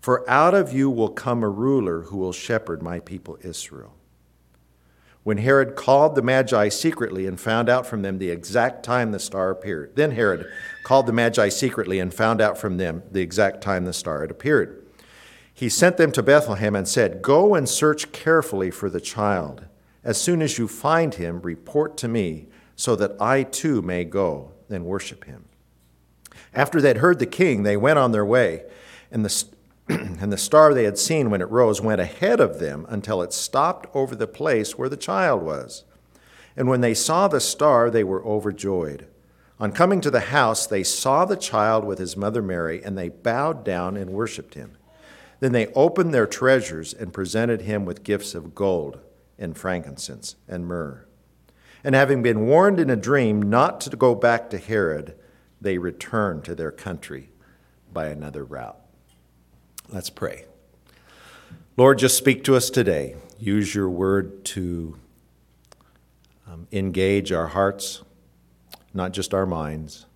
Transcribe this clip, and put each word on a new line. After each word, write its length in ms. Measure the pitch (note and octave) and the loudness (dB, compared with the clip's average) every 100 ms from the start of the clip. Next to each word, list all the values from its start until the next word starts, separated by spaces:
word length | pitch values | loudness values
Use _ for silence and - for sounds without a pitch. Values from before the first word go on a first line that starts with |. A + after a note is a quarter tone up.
For 280 | - B2 B2 | 2 0 4
out 240 | C3 D#3+ | 4 6
of 200 | G3 D#3+ | 4 2
you 160 | B2+ C#3 | 0 0
will 180 | A#2+ G#2+ | 2 0
come 340 | - - A#2+ | -2 -4 0
a 80 | G#2+ | 0
ruler 520 | G2+ B2+ C3+ G2+ E2 | 0 2 2 0 -4
who 160 | E2+ G2 | -6 -6
will 160 | F#2 | -6
shepherd 500 | F2 - A#2 - E2 | -6 -2 -4 -2 -8
my 160 | E2 F2 | -6 -10
people 380 | - F2 - D#2+ | -10 -16 -14 -16
Israel.'" 520 | F#2 E2 - C#2+ G#1+ - _ _ _ _ _ _ _ _ _ _ _ _ | -12 -12 -14 -16 -20 -20 _ _ _ _ _ _ _ _ _ _ _ _
When 140 | - G#2 | -4 -2
Herod 400 | A#2 C#3 B2+ - | 4 4 4 -2
called 380 | - C3+ D3+ D3+ | 4 6 6 2
the 60 | |
Magi 460 | A#2+ C3 B2+ A#2+ G#2+ | 2 2 2 2 2
secretly 580 | - D#3+ D#3+ A#2 F#2+ F#2+ | 0 -2 -2 -6 -4 -6
and 140 | F#2 | -6
found 300 | - A2 A#2+ | -2 0 4
out 180 | B2 B2 | 2 0
from 140 | A2+ | -6
them 160 | G2 F#2+ | -4 -4
the 120 | F#2 | -4
exact 540 | E2+ E2+ G2+ A#2 B2 | -6 -2 0 0 -2
time 300 | - B2 A#2 | -2 -2 0
the 60 | G2+ | -4
star 320 | - F#2+ F#2 | -6 -4 -2
appeared, 440 | F#2+ G2+ E2 D2 B2+ | -4 -6 -8 -8 -2
then 160 | D3+ | -2
Herod 340 | A#2+ A2 F2 - - - - | 2 0 0 -6 -14 -16 -16
called 220 | - C3+ A#2+ | 2 4 4
the 80 | |
Magi 340 | A#2 A#2 A#2 G#2 | 2 2 4 2
secretly 540 | - C3 - F#2 F#2+ | 2 -2 -2 -2 -2
and 120 | F#2 | -2
found 280 | F2+ A2 A2 | 0 2 4
out 160 | G#2+ - | 2 2
from 180 | G#2+ F2+ | -4 -2
them 280 | F#2 D#2+ - | -4 -4 -6
the 120 | F#2+ | -4
exact 400 | F2 F2 G2+ - | -4 2 0 0
time 240 | - F#2 F2+ | -4 -2 -2
the 80 | |
star 260 | E2+ - D2+ | -6 -6 -6
had 120 | D#2+ | -6
appeared. 520 | - C#3 D3 F#2 - - _ - - - - _ | -6 2 2 2 -6 -20 _ -20 -20 -20 -20 _
He 160 | _ B2 | _ -4
sent 260 | - F3 F3+ | 4 4 6
them 160 | D#3+ | 2
to 100 | C3+ | 4
Bethlehem 540 | A#2 D3 A2+ G2 G#2+ G2+ | 6 6 4 -2 0 0
and 100 | F#2 | -2
said, 360 | - G#2+ F#2 | 2 0 0
"Go 340 | F#2 C#3+ G3+ G3 | 2 6 6 4
and 140 | C3 | 0
search 420 | - D3+ D3+ - | 2 2 0 -4
carefully 600 | - - D#3+ D3 G2 F#2 | -8 2 2 2 -2 -4
for 180 | - G2+ | -4 -6
the 100 | E2+ | -6
child. 640 | - - G#2 G2 D#2 C2+ F2 _ _ _ | -8 -2 0 0 -2 -10 -18 _ _ _
As 140 | - A2 | -6 -4
soon 240 | - F3 | 0 0
as 160 | D#3 - | 0 -2
you 100 | A2 | -6
find 460 | - C#3 E3 D#3+ | -4 0 2 0
him, 260 | F#2+ E2+ F2 | -2 -8 -6
report 540 | G#2 G#2+ - D3 D#3 - | -8 -10 -4 -2 -2 -4
to 140 | A#2+ | -4
me 400 | A#2 F#2+ D#2 D2+ - _ - | -2 -2 -6 -14 -20 _ -8
so 180 | - A2 | -2 0
that 180 | G2+ - | 0 0
I 220 | A2 C3+ | 0 2
too 380 | C3 - D#3+ B2 | 0 -4 -2 -2
may 220 | F2+ F2+ | 0 -4
go 480 | E2+ G2 F#2 C#2+ C#2 - _ | -4 -2 -2 -2 -10 -20 _
and 140 | G2+ | -10
worship 400 | E2+ F#2+ - - | -6 -8 -8 -16
him." 220 | - - - _ _ _ _ _ _ _ - - - | -20 -20 -20 _ _ _ _ _ _ _ -20 -20 -10
After 280 | - C#3+ E3 | 0 2 4
they'd 160 | C#3+ A2+ | 4 6
heard 220 | D#3+ F3+ | 4 4
the 60 | A#2+ | 0
king, 380 | - F#3 A#2 | 2 2 2
they 140 | G#2 G2+ | 2 2
went 220 | A#2+ D3+ | 4 4
on 120 | C3 | 4
their 140 | A2 G#2 | 2 2
way, 380 | B2 A2 D#2+ - - - - _ | 4 2 -2 -12 -20 -20 -20 _
and 140 | A#2 | -4
the, 60 | G#2 | -2
s-, 160 | - - _ _ | -4 -8 _ _
<clears throat> 220 | _ _ | _ _
and 420 | - - E2+ G2 | -6 -6 -8 -6
the 60 | G2 | -4
star 360 | - D3+ D#3 | 4 8 8
they 120 | C3+ G#2+ | 8 2
had 120 | G2+ | 0
seen 320 | - E3 B2+ | -2 0 0
when 120 | G2+ | 0
it 80 | F2 | 0
rose 320 | A2+ A#2+ G#2 | 4 4 4
went 180 | A2 G#2+ | 0 0
ahead 400 | F2 - F#3+ A#3+ | -2 -2 0 4
of 200 | A#2+ E2+ | 2 2
them 260 | D#2+ C#2+ D#2+ | -6 -6 -8
until 340 | A2 G2 G2+ | -10 -4 -4
it 120 | F2+ | -4
stopped 520 | - - C3 D#3 F3+ - | -6 -4 0 0 -2 -8
over 220 | C#3 C3+ B2 | -4 -4 -4
the 120 | A2 | -8
place 500 | - D#3 A#2+ G#2 - | -6 -2 0 -2 -6
where 100 | B2+ | -8
the 80 | C#3+ | -6
child 480 | - F#3+ F3+ A#2+ | -6 0 0 0
was. 400 | D#2+ D2 B1 - _ _ _ _ _ - - - | -2 -8 -10 -18 _ _ _ _ _ -20 -20 -4
And 140 | B2+ | 0
when 100 | B2+ | 2
they 140 | A#2+ | 2
saw 340 | A2 - D#3+ G3 | 0 0 2 2
the 140 | D3+ | 2
star, 480 | - - D3+ B2+ A#2 | -2 0 4 4 4
they 140 | A2+ | 2
were 220 | G2 F#2+ A2+ | 0 -2 -2
overjoyed. 840 | G#2+ G2+ G2+ G2 F#2 D#2+ C#2+ - _ _ _ _ _ | -2 -2 -4 -4 -2 -4 -8 -16 _ _ _ _ _
On 140 | G#2+ | -6
coming 260 | F#2+ F3+ G3 | 2 2 4
to 100 | D3 | 2
the 120 | B2+ | 0
house, 440 | - C#3+ B2 A2 - | 2 2 2 2 -2
they 180 | G2+ | -2
saw 420 | F2+ - C3 C3+ F#3 | -2 -2 0 2 2
the 100 | G3+ | -2
child 480 | - A2 G#2+ A2 | -2 0 2 2
with 160 | G#2 F#2 | 0 -6
his 160 | F#2 E2+ | -6 -4
mother 260 | G2+ A2+ | -4 -2
Mary, 400 | G2+ F2+ E2 E2 | -4 -4 -4 -6
and 160 | G2+ G2 | -6 -8
they 120 | F2 | -8
bowed 560 | - A#2+ A#2 D3 D3+ G#2 | -6 -4 -2 -2 -4 -4
down 320 | F2+ F2+ G2+ | -4 -4 -6
and 140 | F#2 | -8
worshiped 420 | F#2+ A2+ - D2 | -6 -6 -8 -16
him. 240 | D2 A#1 - _ _ - - - _ | -18 -20 -20 _ _ -20 -20 -20 _
Then 100 | C3+ | 0
they 160 | A#2+ G#2+ | 0 0
opened 460 | C3+ D#3 E3+ F3 | 4 4 4 2
their 140 | C#3+ G#2 | 2 0
treasures 640 | - B2+ C3 A2 D#2+ D#2+ | 2 2 2 2 -10 -12
and 180 | - G2+ | -12 -12
presented 520 | F2 F#2 G#2+ A#2+ A2+ | -8 -4 -2 0 -2
him 200 | F2+ G#2 | -2 -4
with 200 | F#2+ E2+ | -4 -8
gifts 300 | - G2+ - | -4 -4 -4
of 220 | F2+ E2 - | -12 -14 -4
gold 440 | G2 F2+ D2 C#2+ - _ _ _ | 0 0 -4 -10 -20 _ _ _
and 200 | F#2 D#2 | -12 -8
frankincense 800 | F#2 F2+ D2+ C#2 - B1 - - _ | -6 -6 -8 -14 -14 -14 -16 -18 _
and 180 | F2+ F2 | -10 -8
myrrh. 380 | F2 D#2 C2 - _ _ _ _ _ _ - | -8 -8 -12 -20 _ _ _ _ _ _ -10
And 100 | C#3+ | 0
having 300 | C3+ C#3 C3+ | 4 4 4
been 240 | A#2+ G#2+ A2 | 2 2 4
warned 320 | D3+ G3 F#3+ | 6 6 4
in 100 | D3+ | 2
a 60 | A#2 | 0
dream 460 | G2+ C#3+ A#2+ G#2 | 2 2 2 2
not 400 | G#2 A2+ D3+ - | 2 4 2 0
to 160 | - A#2 | -10 2
go 180 | B2+ A2+ | 2 4
back 340 | A#2+ A#2 A#2 | 2 2 -2
to 60 | F#2+ | -12
Herod, 580 | - A2 F2 D2+ D2+ - _ _ _ _ | -4 0 0 -2 -8 -18 _ _ _ _
they 180 | G2+ F#2 | -4 -4
returned 680 | F2 - - A2+ G#2 D#2+ D2 | -4 -8 -6 -2 -2 -4 -10
to 100 | E2 | -8
their 160 | D#2+ | -8
country 600 | - - E2+ - C2+ C#2 _ _ _ _ _ _ | -10 -12 -12 -12 -16 -18 _ _ _ _ _ _
by 140 | - D#2 | -8 -8
another 400 | D2+ D2 C#2+ C2 | -8 -12 -12 -14
route. 340 | C#2 A#1 - _ _ _ _ _ _ _ _ _ - - | -12 -14 -18 _ _ _ _ _ _ _ _ _ -20 -14
Let's 200 | G2 - | -12 -12
pray. 360 | - - - - _ _ _ _ _ _ - - - - - _ - | -10 -10 -10 -20 _ _ _ _ _ _ -20 -20 -20 -20 -20 _ 6
Lord, 240 | B2+ C#3 | 6 8
just 180 | C3 - | 4 2
speak 260 | - B2+ - | 2 0 4
to 100 | C3 | 2
us 140 | B2 | 2
today. 460 | - G#2 D#2+ C#2 - - - | 0 2 0 -2 -10 -20 -12
Use 380 | A2+ G#2 G2 G#2 | -2 -2 -2 -2
your 140 | F#2+ | -4
word 560 | F2 F#2+ G2 F2+ - - | -2 0 0 -2 -10 -12
to, 500 | - F2+ F2 E2 D#2 _ _ _ _ _ _ _ _ _ _ _ _ _ _ - | -8 -6 -6 -10 -14 _ _ _ _ _ _ _ _ _ _ _ _ _ _ -20
um, 180 | E2+ E2+ | -20 -8
engage 640 | G2+ F#2+ F2+ F#2+ G2+ F#2+ | -4 -2 0 2 2 0
our 140 | F2+ E2 | -2 -2
hearts, 540 | F2 G2 G2 - - - _ _ _ _ _ _ - _ | 0 0 0 -10 -12 -18 _ _ _ _ _ _ -20 _
not 180 | F#2+ F#2 | -8 -6
just 220 | F#2 F#2+ | -6 -4
our 120 | G2 F#2+ | -2 -2
minds. 600 | E2 D#2 D2+ D2+ - - | -2 -6 -8 -12 -16 -20